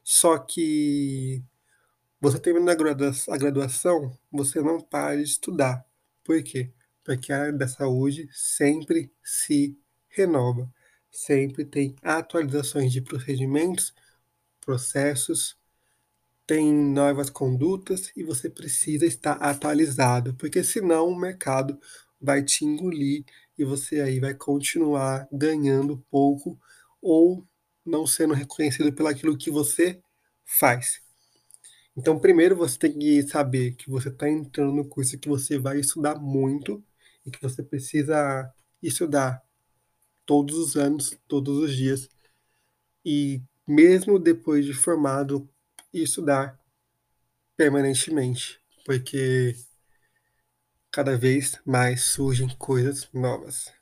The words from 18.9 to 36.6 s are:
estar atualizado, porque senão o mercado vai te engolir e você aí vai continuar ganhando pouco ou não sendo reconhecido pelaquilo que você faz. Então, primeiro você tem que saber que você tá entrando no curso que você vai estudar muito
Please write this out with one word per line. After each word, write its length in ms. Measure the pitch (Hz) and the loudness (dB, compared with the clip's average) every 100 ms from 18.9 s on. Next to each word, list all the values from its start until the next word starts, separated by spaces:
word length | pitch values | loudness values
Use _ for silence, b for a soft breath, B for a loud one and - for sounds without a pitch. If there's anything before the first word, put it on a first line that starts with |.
| 151 165 | 0 0
estar 280 | 160 151 | 0 -4
atualizado, 1000 | 147 147 143 151 147 156 127 123 123 123 127 | -2 -2 -2 0 2 2 4 2 2 -2 -6
porque 280 | 156 185 | -2 -2
senão 440 | 175 233 185 160 170 | 0 -2 2 2 2
o 120 | 180 | -2
mercado 600 | 185 185 143 135 135 143 B B B _ | -6 -6 -2 -2 -2 -6 B B B _
vai 220 | 135 139 | 0 0
te 220 | 139 - 151 | 0 -2 -2
engolir 580 | 151 185 160 139 147 143 b b - | -4 -4 -2 -2 -2 -6 b b -4
e 60 | |
você 380 | 139 139 - 151 | -2 -2 -4 -2
aí 180 | 139 131 | 0 0
vai 160 | 135 139 | -2 -4
continuar 920 | - 143 139 170 156 143 135 131 135 | -2 -2 0 0 2 2 0 -2 -6
ganhando 680 | 139 151 156 139 135 143 139 - | -2 0 2 2 2 0 -4 -2
pouco 480 | 139 139 139 185 - b b b b | 4 4 2 -6 -12 b b b b
ou 460 | 190 160 170 185 - _ _ _ | 2 6 6 4 -10 _ _ _
não 220 | - 156 156 | -4 -2 -2
sendo 280 | - 160 | 0 2
reconhecido 600 | 139 139 - 151 131 147 | 0 -4 -4 -2 0 -2
pelaquilo 440 | 143 156 135 156 139 | 0 -2 0 -2 -2
que 120 | - | -2
você 520 | 147 147 - 175 180 _ _ _ _ | -2 -2 2 0 0 _ _ _ _
faz. 580 | - - 139 123 - - _ _ _ _ _ _ b b b - | -4 2 4 2 -4 -8 _ _ _ _ _ _ b b b -2
Então, 220 | 127 156 | 0 4
primeiro 360 | 190 170 175 185 | 6 8 6 4
você 220 | 160 - | 0 0
tem 200 | 160 147 | -2 0
que 260 | 147 147 | 4 4
saber 520 | 139 151 139 127 123 123 | 4 0 0 0 -2 -4
que 140 | - | -6
você 220 | 131 131 | -6 -6
tá 180 | - 147 | -4 -2
entrando 440 | 156 147 - 143 | -2 -4 -2 0
no 140 | 143 143 | -2 -4
curso 300 | - 127 139 | -4 -6 -6
que 120 | 147 | -4
você 280 | 139 131 143 | -4 -2 -4
vai 220 | 131 139 | -2 -2
estudar 400 | 139 165 147 151 | -4 -2 -2 -2
muito 640 | 139 135 135 143 | -2 0 0 -2